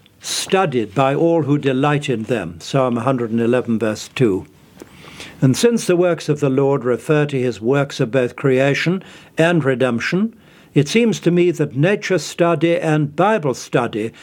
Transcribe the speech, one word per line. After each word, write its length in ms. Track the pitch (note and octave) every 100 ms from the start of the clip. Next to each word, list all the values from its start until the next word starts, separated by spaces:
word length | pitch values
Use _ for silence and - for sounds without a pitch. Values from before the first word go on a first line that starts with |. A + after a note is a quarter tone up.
| _ _
studied 720 | - - - F#3+ F#3+ B2+ G#2 A#2
by 180 | C3+
all 300 | C#3 E3+ E3+
who 140 | C3+ D3
delight 500 | C3+ C3 D3 D3 C#3+
in 140 | A2+
them," 320 | A2 A#2 E2+ F2
Psalm 380 | - C3+ B2+ A#2+
a 40 |
hundred 280 | A#2+ C3 A#2
and 100 | A#2
eleven, 360 | A#2 B2+ A#2 A2+
verse 320 | A2 G#2 - -
two. 300 | A#2+ F#2 - - - - - - - - - -
And 160 | C3+ B2
since 300 | A#3+ A#3 -
the 100 | F3+
works 340 | F3+ E3 -
of 100 | D3
the 100 | C#3+
Lord 340 | C3+ C#3 C#3
refer 420 | A#2+ A#2 - D3+ D3
to 120 | C3+
his 220 | B2 A2+
works 380 | A2+ C#3+ C#3 -
of 100 | A#2+
both 260 | C3 B2 -
creation 680 | C#3 B2+ C#3 C#3 E3 F#3 - - - -
and 260 | E3 E3+
redemption, 680 | C3+ B2+ B2+ A#2 - F3+ A3 - - - -
it 140 | D3 D3
seems 320 | A3+ A#3 E3+
to 100 | F3
me 220 | F3 F3
that 240 | D#3+ C3 A#2+
nature 420 | F3 G#3 - F#3
study 580 | - - E3+ D#3+ E3 E3+
and 400 | D#3+ D#3 D3 -
Bible 380 | G3 A3 D3
study 580 | A#2 - C#3 A#2 G#2+ A2+ -